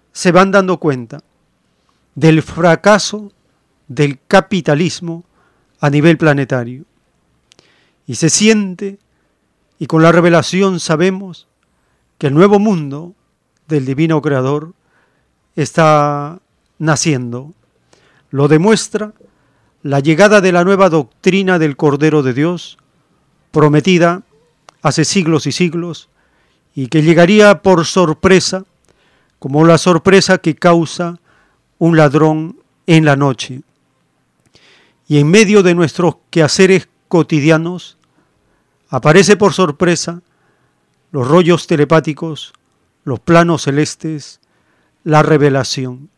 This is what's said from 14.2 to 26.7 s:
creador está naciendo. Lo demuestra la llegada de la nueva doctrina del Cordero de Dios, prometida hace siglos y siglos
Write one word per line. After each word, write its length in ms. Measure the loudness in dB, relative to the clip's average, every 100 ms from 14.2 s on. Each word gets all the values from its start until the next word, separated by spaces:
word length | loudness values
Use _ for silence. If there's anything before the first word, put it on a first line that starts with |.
creador 520 | -2 -2 -2 -4 -8 -20 _ _ _ _ _ _ _ -8
está 840 | -6 0 2 2 0 -4 -10 -16 _ _ _ _
naciendo. 760 | -4 -2 -2 -4 -6 -12 -16 -20 _ _ _ _ _ _ _
Lo 180 | -2 2
demuestra 640 | 2 2 0 -2 -8 -10 -14 _ _ _ _ _ _
la 200 | -4 -2
llegada 400 | 0 2 4 4
de 100 | 2
la 120 | 2
nueva 260 | 2 2 2
doctrina 680 | 0 -4 _ -2 0 0 0
del 200 | -2 0
Cordero 440 | -2 0 0 0
de 120 | -2
Dios, 440 | -2 -4 -6 -12 -20 _ _ _ _ _ _ _
prometida 720 | 0 2 2 2 2 2 -2 -10 _ _ _ _ _
hace 200 | -4 -2
siglos 440 | -2 -2 -2 -2 -4
y 40 |
siglos 580 | -4 -4 -4 -10 -14 -20 _ _ _ _ _ _